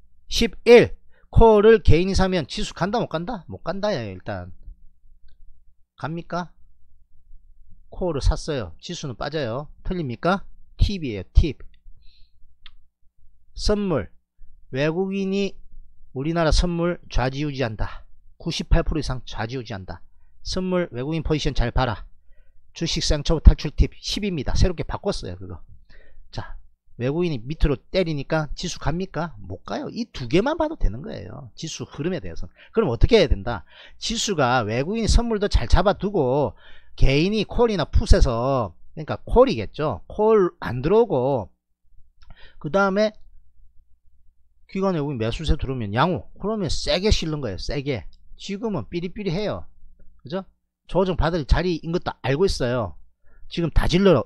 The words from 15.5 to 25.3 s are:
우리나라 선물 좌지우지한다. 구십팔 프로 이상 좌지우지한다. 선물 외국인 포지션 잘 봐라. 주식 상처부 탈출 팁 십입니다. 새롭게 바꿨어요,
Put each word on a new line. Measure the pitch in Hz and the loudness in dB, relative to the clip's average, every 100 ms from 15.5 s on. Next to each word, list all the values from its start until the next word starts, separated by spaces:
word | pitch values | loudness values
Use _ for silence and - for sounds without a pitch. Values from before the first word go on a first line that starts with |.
| - - - - - - | -6 -12 -14 -14 -16 -12
우리나라 | 127 147 170 156 | -6 -2 0 2
선물 | - 180 170 175 170 - | 4 2 0 -2 -4 -4
좌지우지한다. | - 131 135 151 135 117 107 107 - - - - - | -2 0 -2 -4 -2 -4 -4 -6 -6 -14 -20 -20 -10
구십팔 | 170 - 180 160 | -6 -6 2 2
프로 | - 156 | 2 -2
이상 | 131 127 - | -4 -6 -8
좌지우지한다. | - 113 131 110 98 90 85 - - - - | -8 -8 -8 -10 -12 -12 -14 -18 -20 -20 -14
선물 | - 196 185 180 175 | -8 -4 -2 -2 -2
외국인 | 117 139 160 | -6 -6 -4
포지션 | - 156 147 | -2 -2 0
잘 | 131 120 | 0 0
봐라. | 123 127 98 - - - - - - - | 0 0 -4 -10 -18 -20 -20 -20 -20 -18
주식 | - 165 160 | -6 -4 -2
상처부 | - 151 143 156 | 0 0 2 6
탈출 | - 143 151 | 6 6 2
팁 | - 143 - | 0 -2 -4
십입니다. | - - 202 160 - - | -8 -6 -4 -4 0 2
새롭게 | 190 165 | 2 0
바꿨어요, | - 107 202 - 110 | -6 -6 -6 -6 -8